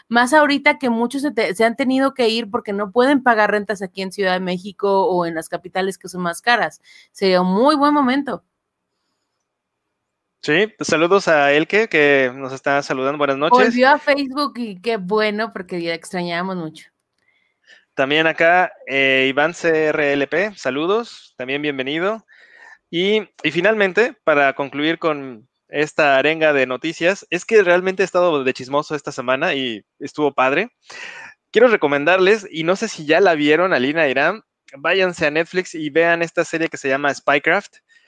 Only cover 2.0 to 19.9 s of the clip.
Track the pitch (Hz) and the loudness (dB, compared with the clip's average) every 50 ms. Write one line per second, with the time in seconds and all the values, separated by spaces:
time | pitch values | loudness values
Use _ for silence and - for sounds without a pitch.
2 | 269 277 269 - 240 226 226 233 240 196 226 233 - 214 202 196 208 196 - 247 | 0 0 0 0 0 0 0 -2 -4 -4 -6 -6 -6 -6 -4 -4 -6 -2 0 2
3 | 247 277 294 254 247 247 233 214 208 202 208 208 202 - 208 196 202 180 - 190 | 4 4 2 2 2 2 4 4 2 2 2 -2 -2 -4 -6 -6 -8 -10 -8 -8
4 | 190 190 - 202 196 185 185 185 185 180 185 180 185 208 185 - 202 202 196 190 | -10 -8 -4 -2 0 0 0 0 -2 -4 -4 -6 -8 -12 -8 -4 -2 0 2 2
5 | 185 165 185 180 170 165 165 160 160 - 180 165 - 175 - 185 190 190 185 - | 2 2 0 0 -2 -2 -4 -6 -8 -8 -10 -10 -10 -6 -4 -4 -4 -4 -6 -8
6 | - 175 - 180 180 170 170 - - 240 240 220 175 156 - _ _ _ - - | -14 -12 -8 -6 -6 -6 -6 -4 0 0 0 0 0 -4 -6 _ _ _ -20 -20
7 | _ _ _ - 202 190 185 180 180 180 185 208 254 294 311 277 285 294 294 294 | _ _ _ -2 2 2 4 4 2 2 2 2 2 2 2 2 2 2 2 2
8 | 269 247 262 285 285 254 196 - - _ _ _ _ _ _ _ _ _ _ _ | 2 2 0 0 -2 -6 -10 -10 -12 _ _ _ _ _ _ _ _ _ _ _
9 | _ _ _ _ _ _ _ _ _ _ _ _ _ _ _ _ _ _ _ _ | _ _ _ _ _ _ _ _ _ _ _ _ _ _ _ _ _ _ _ _
10 | _ _ _ _ _ _ _ _ - 143 151 180 214 214 - _ 151 - 170 151 | _ _ _ _ _ _ _ _ -4 0 2 2 0 0 -2 _ -2 -2 2 2
11 | 165 175 190 202 - 180 160 147 143 143 143 151 160 - 196 208 226 220 - 156 | 2 2 2 2 2 2 2 4 4 4 2 2 0 2 0 -2 0 0 2 2
12 | 147 143 143 135 131 123 123 139 135 127 135 - - 143 139 143 139 - 147 131 | 4 4 4 4 2 0 -2 -8 -10 -10 -10 -6 -2 0 0 0 -2 -2 -4 -2
13 | 131 135 147 147 143 139 135 135 147 170 240 254 - 247 233 247 254 262 294 294 | -2 -2 0 0 -2 -2 0 -2 2 2 4 4 4 2 2 2 4 4 4 2
14 | - 302 277 285 277 254 262 294 294 254 - 240 240 214 185 180 - 233 226 208 | 2 -2 -2 -2 -2 -4 -4 -6 -6 -6 -6 -8 -8 -8 -10 -8 -4 -4 -4 -4
15 | 180 175 214 214 214 214 208 214 226 226 - 196 180 - 185 175 170 165 165 165 | -4 -2 -2 0 0 0 -2 -4 -6 -6 -8 -12 -12 -8 -8 -6 -4 -6 -6 -8
16 | - - - 180 175 175 170 170 185 190 185 180 160 156 156 - - _ _ _ | -10 -8 -8 -6 -6 -4 -4 -6 -6 -6 -6 -8 -8 -10 -12 -16 -20 _ _ _
17 | _ _ _ _ _ _ _ _ _ _ _ _ _ _ - _ _ _ _ - | _ _ _ _ _ _ _ _ _ _ _ _ _ _ -20 _ _ _ _ -4
18 | 135 135 147 160 160 160 151 - 165 165 175 180 180 - - - - - 135 139 | -2 0 0 0 0 0 0 2 2 4 4 4 2 0 -4 -12 -10 -4 -2 0
19 | 135 135 131 131 131 135 131 143 151 165 175 - - 170 160 156 156 151 | 2 2 2 2 2 0 2 0 0 0 -2 -2 -2 0 0 2 0 0